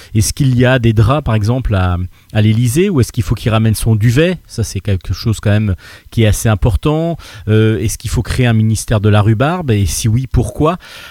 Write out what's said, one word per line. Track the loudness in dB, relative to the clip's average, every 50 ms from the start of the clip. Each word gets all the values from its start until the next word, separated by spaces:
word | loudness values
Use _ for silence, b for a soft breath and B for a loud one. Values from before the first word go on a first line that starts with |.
| B B -2
est-ce | 0 0 0 -2
qu'il | 0 0 0 2
y | 2 2
a | 2 2 2
des | 2 2 2
draps, | 2 2 2 2 0 -2
par | -2 -2
exemple, | 0 0 0 -2 -2 -2 -2 0
à, | 0 0 0 -2 -4 -6 b b b b b 0
à | 2
l'Élysée | 2 2 2 2 0 0 0 0 0 2
ou | 2 0
est-ce | 0 0
qu'il | -2 -4
faut | -4 -2 -4
qu'il | -2 -2 -2
ramène | 0 2 2 0 0
son | 0 0 0 0
duvet ? | 2 2 2 2 2 2 0 0 -4 -8
Ça, | -12 -8 -8 -6
c'est | -6 -6 -6
quelque | -4 -4 -4 -4 -4 -6 -8
chose | -4 -4 -4 -4 -2
quand | -2 0
même | 0 0 0 -2 -4 B B B B B B -6
qui | -2 0 2
est |
assez | 2 2 2 0 0
important. | 0 2 0 0 0 0 0 -2 -2 0 -2 -4 -4 B B B B -10 B
Euh, | 0 2 2 2 2 0 0
est-ce | -2 -4 -6 -6
qu'il | -8 -4
faut | -4 -4 -4
créer | -4 -2 0 0
un | 2 2
ministère | 2 2 0 0 -2 -2 -2 -2 0
de | 2 2
la | 4 4
rhubarbe ? | 4 2 2 2 0 0 -2 -2 -2 -2
Et | 0 0 0
si | -2 -2 -2 -2
oui, | -2 0 -2 -2
pourquoi ? | -2 0 0 0 -2 -2 -2 -2 -2 -2 B B B B B B B